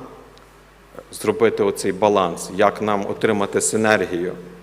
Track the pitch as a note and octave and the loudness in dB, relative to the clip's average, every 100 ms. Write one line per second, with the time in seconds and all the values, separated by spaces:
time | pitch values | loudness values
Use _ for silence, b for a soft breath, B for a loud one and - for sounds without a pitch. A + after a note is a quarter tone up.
0 | - - - - - - - - - - | -14 -20 -20 -20 -20 -20 -20 -20 -20 -20
1 | - - G#2+ G#2 A2+ - G2+ G2 G#2 F2+ | -18 -6 -2 2 2 4 0 0 -2 2
2 | G#2 G#2 F2+ F2 - F#2 G2+ G2 G#2+ G#2 | 2 4 2 -2 -8 2 2 2 -2 -2
3 | G2+ - A2+ G#2 G2 G#2 - G#2+ A2 G#2+ | -4 -2 0 0 0 0 0 0 2 2
4 | F2+ F2 F2+ - - - | 2 -4 -6 -8 -16 -20